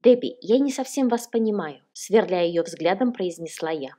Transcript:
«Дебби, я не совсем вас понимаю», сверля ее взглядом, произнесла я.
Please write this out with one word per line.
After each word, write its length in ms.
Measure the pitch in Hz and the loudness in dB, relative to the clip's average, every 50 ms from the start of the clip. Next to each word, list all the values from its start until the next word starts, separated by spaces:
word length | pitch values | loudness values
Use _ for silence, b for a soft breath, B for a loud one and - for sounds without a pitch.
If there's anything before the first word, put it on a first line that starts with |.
| - | 8
«Дебби, 340 | 240 247 - - 123 - - | 6 6 6 2 -6 -8 -8
я 180 | - 175 226 269 | 0 2 2 2
не 120 | 277 277 | 2 0
совсем 360 | 262 - 262 - - 285 262 | -2 -4 -8 -6 -2 -2 0
вас 200 | 240 233 233 233 | 0 0 -2 -4
понимаю», 540 | - - 233 226 220 208 202 170 151 139 - _ _ _ | -4 -2 0 0 0 0 -2 -4 -8 -12 -16 _ _ _
сверля 480 | - - - 185 226 196 170 185 180 | -16 -4 2 2 2 4 4 0 0
ее 220 | 175 170 170 170 165 | 0 2 0 0 -2
взглядом, 500 | - - - 160 170 196 196 254 247 247 | -2 -6 -2 0 0 2 2 0 -2 0
произнесла 580 | - 190 180 165 - 165 160 - - 165 160 | -2 -4 -6 -4 -8 -12 -12 -10 -8 -6 -6
я. 200 | 165 151 135 131 - | -4 -6 -6 -10 -14